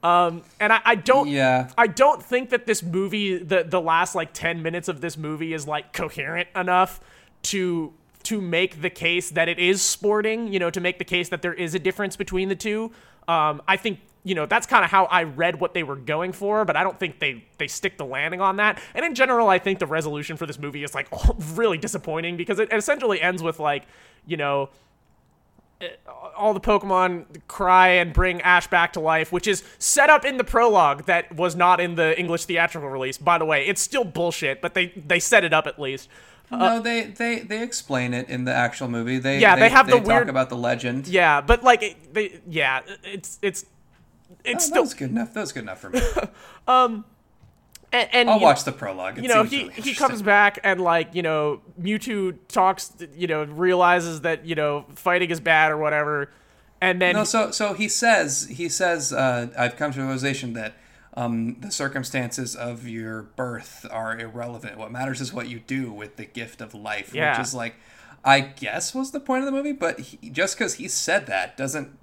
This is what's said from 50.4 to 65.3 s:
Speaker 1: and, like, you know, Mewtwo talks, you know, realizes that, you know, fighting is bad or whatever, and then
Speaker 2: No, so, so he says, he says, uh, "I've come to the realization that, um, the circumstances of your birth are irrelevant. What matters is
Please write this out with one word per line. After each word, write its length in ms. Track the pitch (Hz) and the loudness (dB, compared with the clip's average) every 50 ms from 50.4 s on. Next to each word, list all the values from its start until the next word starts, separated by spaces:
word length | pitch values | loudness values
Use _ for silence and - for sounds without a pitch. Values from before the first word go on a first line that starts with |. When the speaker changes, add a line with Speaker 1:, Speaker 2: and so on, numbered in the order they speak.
| 208 202 202 - - | 6 4 2 0 0
Speaker 1:
and, 180 | 202 190 180 185 | 0 0 2 2
like, 320 | 170 170 170 160 160 - | 2 2 0 0 -2 -4
you 80 | 175 175 | -4 -2
know, 400 | 160 156 156 151 147 143 - _ - - - | 0 0 0 0 -2 -2 -4 _ -20 -16 -8
Mewtwo 560 | 175 190 214 214 208 - 220 202 190 185 170 - _ _ | -4 -2 -2 -2 -2 -4 -4 -2 -2 -4 -4 -8 _ _
talks, 440 | - 226 185 190 190 277 - - _ - 170 156 139 | 2 4 4 4 2 0 -6 -16 _ -18 -20 -18 -8
you 100 | 156 175 | -6 -4
know, 180 | 165 156 151 151 | -2 -2 -2 -4
realizes 760 | 147 151 151 180 185 185 180 180 175 175 180 165 170 165 156 135 | -6 -4 0 2 2 4 6 6 6 6 4 2 -2 -6 -4 -4
that, 220 | 160 165 156 - | -4 -4 -4 -4
you 100 | 165 165 | -6 -4
know, 300 | 156 151 147 147 147 143 - 139 | -2 -2 -2 -2 -4 -8 -12 -20
fighting 360 | - - 185 180 180 180 165 | -4 -2 0 2 2 2 0
is 100 | 170 160 | -2 -4
bad 320 | 131 165 160 156 160 156 156 | 2 4 4 6 6 4 2
or 60 | 151 | 0
whatever, 520 | 156 151 151 151 151 147 151 147 143 - _ _ _ _ _ _ _ _ _ _ 185 | 0 0 0 0 0 -2 -2 -4 -4 -6 _ _ _ _ _ _ _ _ _ _ 0
and 180 | 185 180 180 | 0 2 2
then 140 | 185 180 180 | 2 2 2
Speaker 2:
No, 100 | 208 214 | 2 0
so, 260 | 208 - 226 214 214 | 0 0 0 0 0
so 220 | - - 220 208 190 | -2 -4 -2 -4 -2
he 160 | 160 214 208 | -4 -4 -4
says, 580 | - - 240 233 226 196 165 147 135 - - - | -2 0 2 4 4 4 2 0 -2 -4 -6 -8
he 180 | 123 127 170 170 | -8 -8 -6 -6
says, 420 | - - 190 180 170 160 139 - 127 | -2 0 0 0 0 0 -2 -4 -2
uh, 320 | 123 135 131 123 120 120 120 - - | 0 0 0 0 -2 -4 -6 -4 -2
"I've 180 | 123 120 120 | -2 -2 -2
come 140 | - 147 147 135 | -4 -6 -4 -4
to 60 | 139 | -4
the 60 | 135 | -4
realization 480 | 135 135 131 127 139 135 127 131 120 113 | -4 -4 -4 -4 -4 -4 -4 -6 -8 -10
that, 220 | 117 107 110 - _ _ _ _ _ _ _ - | -8 -10 -12 -14 _ _ _ _ _ _ _ -10
um, 420 | - 123 120 117 113 113 117 - - | -6 -4 -4 -2 -2 -4 -4 -6 -10
the 100 | - 104 - | -10 -10 -6
circumstances 840 | - 143 135 139 139 127 127 - 135 123 120 - - 127 117 - | -6 -6 -4 -6 -6 -8 -6 -6 -6 -6 -6 -6 -8 -8 -8 -8
of 320 | - 120 120 120 117 123 | -10 -10 -10 -10 -12 -12
your 360 | 120 113 113 110 110 110 110 107 | -12 -10 -10 -10 -10 -10 -12 -12
birth 640 | - _ - 131 123 120 117 113 - - - - - | -16 _ -8 -8 -8 -8 -12 -14 -18 -20 -20 -18 -12
are 280 | 110 110 113 113 113 113 | -8 -8 -6 -6 -6 -8
irrelevant. 580 | 113 110 110 120 117 120 120 110 107 107 101 | -10 -12 -10 -10 -10 -10 -12 -14 -14 -16 -14
What 160 | 107 110 107 117 | -14 -14 -12 -8
matters 300 | 123 131 135 131 117 131 | -8 -6 -6 -6 -6 -8
is 100 | - | -8